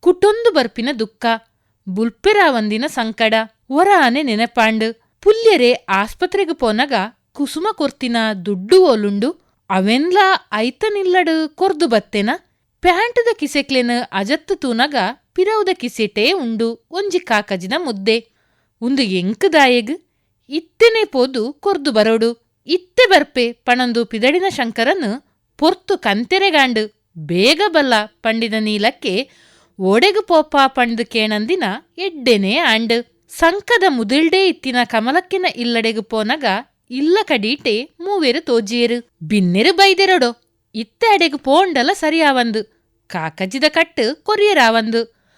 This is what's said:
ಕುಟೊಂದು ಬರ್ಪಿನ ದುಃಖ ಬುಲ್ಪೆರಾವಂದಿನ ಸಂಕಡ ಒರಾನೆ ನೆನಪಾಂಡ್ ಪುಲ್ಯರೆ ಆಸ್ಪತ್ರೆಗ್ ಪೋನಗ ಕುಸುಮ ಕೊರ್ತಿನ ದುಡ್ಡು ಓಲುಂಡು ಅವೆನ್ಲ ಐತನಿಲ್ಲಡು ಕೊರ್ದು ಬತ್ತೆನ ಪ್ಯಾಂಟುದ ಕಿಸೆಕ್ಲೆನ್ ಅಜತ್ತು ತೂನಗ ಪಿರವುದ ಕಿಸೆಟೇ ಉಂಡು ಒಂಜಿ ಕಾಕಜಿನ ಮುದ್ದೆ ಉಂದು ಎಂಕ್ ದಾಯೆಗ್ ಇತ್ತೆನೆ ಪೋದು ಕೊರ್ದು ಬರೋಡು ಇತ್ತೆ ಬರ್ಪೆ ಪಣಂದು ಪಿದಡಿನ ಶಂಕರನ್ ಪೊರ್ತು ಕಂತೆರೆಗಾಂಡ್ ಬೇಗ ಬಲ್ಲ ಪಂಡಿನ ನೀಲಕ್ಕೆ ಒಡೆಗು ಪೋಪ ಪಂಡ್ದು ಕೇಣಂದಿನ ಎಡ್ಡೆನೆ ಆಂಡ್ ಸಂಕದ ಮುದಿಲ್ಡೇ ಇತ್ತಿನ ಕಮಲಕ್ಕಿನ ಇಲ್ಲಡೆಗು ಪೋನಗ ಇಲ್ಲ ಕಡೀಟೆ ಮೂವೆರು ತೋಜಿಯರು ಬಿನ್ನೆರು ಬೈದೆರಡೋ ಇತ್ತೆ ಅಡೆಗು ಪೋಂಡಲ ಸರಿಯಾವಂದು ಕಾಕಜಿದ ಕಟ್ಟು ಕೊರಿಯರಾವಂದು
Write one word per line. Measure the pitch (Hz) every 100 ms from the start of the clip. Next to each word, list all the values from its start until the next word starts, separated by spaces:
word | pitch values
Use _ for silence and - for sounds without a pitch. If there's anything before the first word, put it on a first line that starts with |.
ಕುಟೊಂದು | 349 359 403 440 466
ಬರ್ಪಿನ | 311 240 - 233 262
ದುಃಖ | 220 _ 233 226 _ _ _ _ -
ಬುಲ್ಪೆರಾವಂದಿನ | 185 226 - 392 415 349 240 214 214 285
ಸಂಕಡ | - 220 220 220 220 220 _ _
ಒರಾನೆ | 269 381 392 269 254
ನೆನಪಾಂಡ್ | 294 214 233 - 220 220 226 226 _ _
ಪುಲ್ಯರೆ | 392 440 453 359 240
ಆಸ್ಪತ್ರೆಗ್ | 247 - 190 214 - 359 392 359
ಪೋನಗ | 320 233 214 277 240 202 _ _
ಕುಸುಮ | - 285 311 392
ಕೊರ್ತಿನ | 440 277 - 254 233 220 202 175
ದುಡ್ಡು | 196 196 381 359
ಓಲುಂಡು | 226 202 202 240 370 _ _ _
ಅವೆನ್ಲ | 190 190 240 330 370 381 381 _
ಐತನಿಲ್ಲಡು | 214 233 - 440 415 370 370 330 320 311 -
ಕೊರ್ದು | 381 311 320
ಬತ್ತೆನ | 226 - 214 202 311 _ _ _ _
ಪ್ಯಾಂಟುದ | 359 349 466 480 466 440
ಕಿಸೆಕ್ಲೆನ್ | 285 285 277 262 240 240 -
ಅಜತ್ತು | 196 202 320 - 381
ತೂನಗ | 269 226 277 285 190 247 _
ಪಿರವುದ | - 381 440 381
ಕಿಸೆಟೇ | 359 247 - 214 - 233
ಉಂಡು | 381 240 226 226 233 _
ಒಂಜಿ | 339 403 359
ಕಾಕಜಿನ | - 214 208 190 185 285
ಮುದ್ದೆ | 330 208 196 226 226 _ _ _ _ _
ಉಂದು | 233 269
ಎಂಕ್ | 233 185 180 220 381
ದಾಯೆಗ್ | 320 269 247 220 330 _ _ _ _ _
ಇತ್ತೆನೆ | 294 - _ 453 440
ಪೋದು | 415 262 262 262 226
ಕೊರ್ದು | 294 403 392 285
ಬರೋಡು | 220 220 226 233 233 _ _ -
ಇತ್ತೆ | 349 _ - 494
ಬರ್ಪೆ | 370 294 - 233
ಪಣಂದು | 240 - 247 247 233
ಪಿದಡಿನ | 233 226 240 339 381
ಶಂಕರನ್ | - 240 226 233 381 240 240 _ _ _ _
ಪೊರ್ತು | 311 370 - 370
ಕಂತೆರೆಗಾಂಡ್ | 220 202 240 381 392 311 262 220 214 _ _ 165
ಬೇಗ | 151 175 220 311 415
ಬಲ್ಲ | 320 277 226 214 _
ಪಂಡಿನ | 226 226 233 220
ನೀಲಕ್ಕೆ | 214 214 214 285 247 185 - _ _ _ _ -
ಒಡೆಗು | 190 208 370 415
ಪೋಪ | 403 330 302 285 269
ಪಂಡ್ದು | 262 240 226 233
ಕೇಣಂದಿನ | 226 214 214 220 370 233 220 _ -
ಎಡ್ಡೆನೆ | 381 320 247 214 196 254
ಆಂಡ್ | 320 220 226 233 240 _ _
ಸಂಕದ | - 330 381 - 480 370
ಮುದಿಲ್ಡೇ | 262 214 269 320 370 381
ಇತ್ತಿನ | 339 269 247
ಕಮಲಕ್ಕಿನ | 240 226 226 311 359 381 359 -
ಇಲ್ಲಡೆಗು | 240 233 226 220
ಪೋನಗ | 214 220 214 302 254 190 262 _ _
ಇಲ್ಲ | 254 294 392
ಕಡೀಟೆ | 427 269 208 285 269 214 269 _
ಮೂವೆರು | 349 403 285 262
ತೋಜಿಯರು | - 233 202 240 240 240 233 _
ಬಿನ್ನೆರು | 156 214 180 180 262 349
ಬೈದೆರಡೋ | 392 370 381 370 240 233 _ _ _
ಇತ್ತೆ | 214 226 _ 466
ಅಡೆಗು | 403 339 269
ಪೋಂಡಲ | - 294 381 285 254
ಸರಿಯಾವಂದು | 392 311 320 302 262 233 220 208 _ _ _ _
ಕಾಕಜಿದ | 175 160 - 190 262 302
ಕಟ್ಟು | 320 330 - 220 302
ಕೊರಿಯರಾವಂದು | - 427 415 359 233 226 220 233 226 _ _